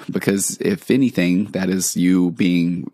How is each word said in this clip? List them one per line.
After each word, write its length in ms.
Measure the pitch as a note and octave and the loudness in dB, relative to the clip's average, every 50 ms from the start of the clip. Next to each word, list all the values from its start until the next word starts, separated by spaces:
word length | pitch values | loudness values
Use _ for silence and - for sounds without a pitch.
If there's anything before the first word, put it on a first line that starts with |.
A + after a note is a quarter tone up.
| - - | -10 -8
because 480 | - G2 - - G2+ G2 F#2+ - - - | -6 -4 0 0 0 0 0 -4 -4 -2
if 280 | - - G2+ E2+ - - | -2 -2 -2 -2 0 0
anything, 580 | A#2 C3 C3+ A#2+ - - F2+ F2+ F2+ F#2 G#2+ | 2 2 2 0 0 0 0 2 2 0 0
that 200 | G#2 - F#2 F#2 F2+ | -2 -4 -4 -2 -2
is 280 | F#2+ F#2+ F2 - - | -2 -2 -2 -4 -2
you 340 | F2+ F2 F2+ F#2 F2+ F2+ F2+ | 0 2 4 4 4 2 2
being, 580 | E2+ - G#2 F2+ F2+ F2 E2+ E2+ F2 F2 - - | 0 0 0 0 2 2 0 0 -2 -4 -6 -10